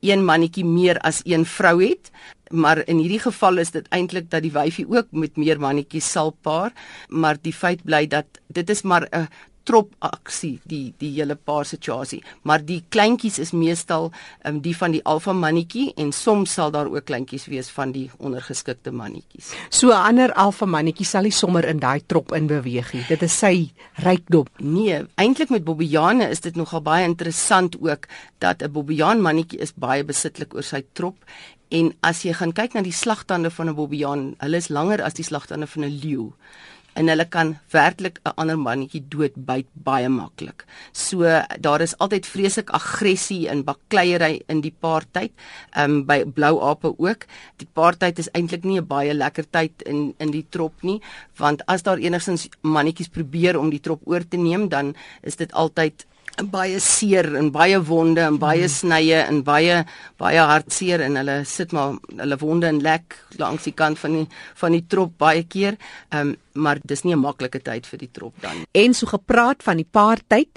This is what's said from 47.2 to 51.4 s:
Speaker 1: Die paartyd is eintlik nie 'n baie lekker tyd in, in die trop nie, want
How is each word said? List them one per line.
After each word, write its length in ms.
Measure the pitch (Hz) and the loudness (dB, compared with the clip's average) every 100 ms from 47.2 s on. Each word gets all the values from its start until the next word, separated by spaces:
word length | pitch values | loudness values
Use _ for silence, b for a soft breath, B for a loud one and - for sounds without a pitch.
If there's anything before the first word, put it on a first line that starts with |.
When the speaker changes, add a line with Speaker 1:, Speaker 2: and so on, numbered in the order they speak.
| - B B _ | -8 B B _
Speaker 1:
Die 120 | - | -10
paartyd 460 | - 165 170 180 170 | 2 2 4 -2 -2
is 100 | 165 | -6
eintlik 320 | 170 170 170 | -4 -4 -4
nie 140 | 190 190 | -2 -2
'n 60 | - | -2
baie 280 | 143 143 | -2 0
lekker 300 | 147 143 - 151 | 0 -2 -4 -2
tyd 320 | 170 160 _ | -2 -2 _
in, 320 | - 147 147 - | -6 -4 -4 -4
in 120 | 156 | -6
die 160 | 151 156 | -6 -8
trop 220 | 175 160 - | -6 -6 -4
nie, 180 | 180 208 B B B | -6 -6 B B B
want 260 | - | -2